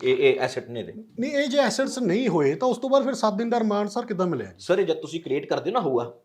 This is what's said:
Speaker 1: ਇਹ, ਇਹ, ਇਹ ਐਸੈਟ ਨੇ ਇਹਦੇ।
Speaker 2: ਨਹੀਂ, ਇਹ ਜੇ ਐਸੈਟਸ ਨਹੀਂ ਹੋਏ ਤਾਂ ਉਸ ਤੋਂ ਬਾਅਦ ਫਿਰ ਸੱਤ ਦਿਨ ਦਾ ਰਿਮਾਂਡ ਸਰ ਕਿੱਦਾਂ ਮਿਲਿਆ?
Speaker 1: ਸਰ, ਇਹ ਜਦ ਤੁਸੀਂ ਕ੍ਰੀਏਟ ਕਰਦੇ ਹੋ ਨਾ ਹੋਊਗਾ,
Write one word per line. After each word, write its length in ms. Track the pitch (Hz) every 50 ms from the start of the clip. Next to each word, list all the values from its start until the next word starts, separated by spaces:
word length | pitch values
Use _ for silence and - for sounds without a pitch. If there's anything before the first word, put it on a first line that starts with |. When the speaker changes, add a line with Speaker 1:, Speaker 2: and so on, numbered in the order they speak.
| -
Speaker 1:
ਇਹ, 140 | 127 131 123
ਇਹ, 160 | 143 131 127
ਇਹ 60 | -
ਐਸੈਟ 300 | 131 123 - 127 - 120
ਨੇ 100 | 120 117
ਇਹਦੇ। 140 | 95 82 - 214 - - - -
Speaker 2:
ਨਹੀਂ, 120 | 240 294
ਇਹ 160 | 294 277 294 277
ਜੇ 100 | 240 285
ਐਸੈਟਸ 420 | 269 220 214 - 269 - - 269
ਨਹੀਂ 280 | 247 185 175 160 165 202
ਹੋਏ 280 | 165 165 147 135 147
ਤਾਂ 120 | - 247 254
ਉਸ 100 | 226 240
ਤੋਂ 120 | - 262
ਬਾਅਦ 140 | 269 277 247
ਫਿਰ 100 | 262 254
ਸੱਤ 200 | - - 214 196
ਦਿਨ 160 | 196 233 233
ਦਾ 100 | 233 240
ਰਿਮਾਂਡ 280 | 220 214 202 208 208 202
ਸਰ 180 | - 240 226
ਕਿੱਦਾਂ 220 | - 214 170 185 180
ਮਿਲਿਆ? 200 | 160 123 104 95 - -
Speaker 1:
ਸਰ, 200 | - - 180 196
ਇਹ 60 | 190
ਜਦ 100 | 165 156
ਤੁਸੀਂ 260 | 156 - 147 160 165
ਕ੍ਰੀਏਟ 240 | - 147 131 147 147
ਕਰਦੇ 240 | - 156 139 123 165
ਹੋ 40 | 226
ਨਾ 60 | 254
ਹੋਊਗਾ, 340 | 190 143 131 117 120 117 - - _